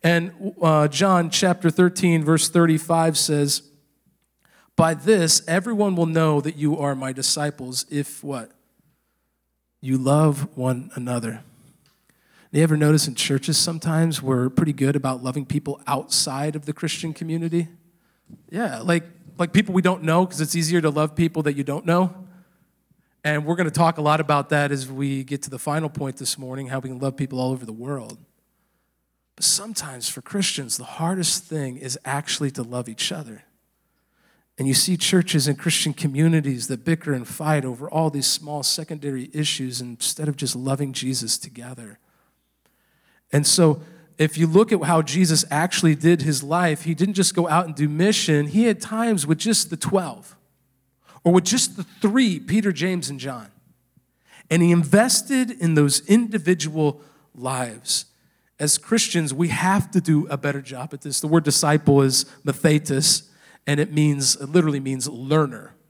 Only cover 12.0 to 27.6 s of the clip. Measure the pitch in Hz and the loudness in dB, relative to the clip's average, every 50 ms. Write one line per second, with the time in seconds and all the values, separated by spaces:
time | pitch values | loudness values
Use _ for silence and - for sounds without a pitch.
12 | _ _ _ _ _ _ _ _ _ _ - 143 160 160 156 151 151 147 156 151 | _ _ _ _ _ _ _ _ _ _ 2 2 4 4 4 2 4 4 4 4
13 | 151 147 123 - - - 139 131 - - 151 - - 175 165 160 - 165 160 160 | 2 0 -4 -4 -2 0 -2 -2 0 0 0 0 0 -2 -4 -4 -4 -2 0 2
14 | 165 165 151 135 147 131 131 123 123 131 - - 170 151 139 131 135 139 143 143 | 2 0 0 -2 -2 0 0 0 0 0 0 0 0 0 0 0 0 2 2 0
15 | 135 131 131 123 127 131 127 147 135 - - 147 - 143 139 - - - 139 135 | -2 -2 -6 -4 -6 -6 -6 -6 -6 -4 -6 -6 -4 -6 -10 -8 -4 -4 -4 -4
16 | - - - - - 147 131 135 147 156 147 151 143 147 - - - 160 - - | -4 -2 -2 -2 -2 -2 -4 -4 -4 -4 -6 -6 -8 -8 -8 -6 -6 -6 -6 -6
17 | - 160 151 - 165 160 160 165 165 165 170 170 170 165 - _ _ _ _ _ | -8 -10 -8 -8 -6 -6 -4 -4 -4 -2 -2 -2 -2 -4 -10 _ _ _ _ _
18 | _ _ _ _ _ _ - _ _ _ 160 202 240 170 127 - 113 175 170 165 | _ _ _ _ _ _ -20 _ _ _ -8 -6 -4 -4 -6 -4 0 0 0 0
19 | 165 - - - _ - - - 175 170 - 202 - - 180 190 - 180 185 170 | 0 -6 -20 -20 _ -20 -6 -6 -6 2 2 2 2 4 0 2 2 2 0 0
20 | 156 160 160 175 185 180 175 143 156 147 - 170 160 151 175 170 156 156 143 156 | 0 2 2 2 2 0 -2 -6 -4 -2 -2 -2 -2 0 0 2 2 2 0 0
21 | 151 151 151 - 170 160 - 160 151 147 143 143 143 143 139 151 - 165 165 175 | -2 0 0 0 0 0 0 -2 -2 -2 -2 -2 -4 -4 -6 -4 0 2 2 2
22 | 185 180 185 - - - - - _ _ _ _ _ _ _ _ _ _ _ _ | 2 0 -2 -8 -20 -20 -20 -20 _ _ _ _ _ _ _ _ _ _ _ _
23 | _ _ _ _ - 147 151 147 156 160 170 170 180 156 147 147 170 165 170 160 | _ _ _ _ -4 -4 -2 -2 -2 -2 -2 0 0 -2 2 2 2 2 2 0
24 | 151 147 151 156 151 147 147 143 139 - 151 147 143 143 143 135 131 131 135 131 | 0 2 2 2 2 2 0 0 0 0 0 0 0 0 -2 -6 -6 -10 -8 -6
25 | 139 139 139 135 131 131 143 139 - - 135 123 - 151 147 156 160 151 156 - | -4 -4 -4 -4 -6 -6 -8 -8 -8 -10 -12 -8 -6 -4 -4 -2 -4 -4 -6 -6
26 | 143 135 127 - 135 - - - 135 127 127 135 139 123 135 131 127 131 127 123 | -8 -8 -8 -8 -8 -8 -8 -8 -10 -12 -10 -10 -8 -8 -8 -8 -8 -8 -8 -4
27 | 139 135 131 - 139 131 131 127 127 127 131 127 | -4 -4 -4 -4 -6 -6 -4 -4 -2 -2 -4 -4